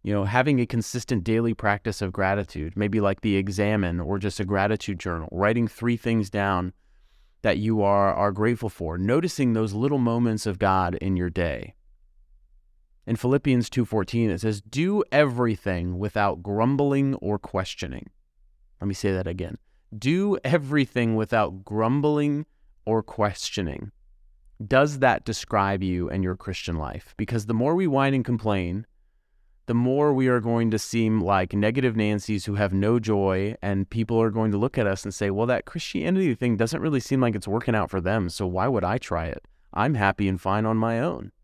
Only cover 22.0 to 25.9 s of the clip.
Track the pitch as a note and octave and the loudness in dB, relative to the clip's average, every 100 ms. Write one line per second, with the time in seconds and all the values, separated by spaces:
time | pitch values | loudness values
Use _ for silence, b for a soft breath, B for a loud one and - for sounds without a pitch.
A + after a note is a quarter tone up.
22 | D3 D3 D3 D3 D3+ _ _ _ - A2 | 2 2 0 -2 -6 _ _ _ -2 -2
23 | - - G#2 F#2+ - - F2 - G2+ _ | -2 0 0 0 -6 -4 -4 -6 -12 _
24 | _ _ - _ - - G#2+ C3+ D3+ C#3+ | _ _ -20 _ -20 -14 2 4 4 4
25 | B2+ G2 - G#2+ - G#2+ G2 G2 F#2+ | 2 2 -2 -8 -2 0 2 0 0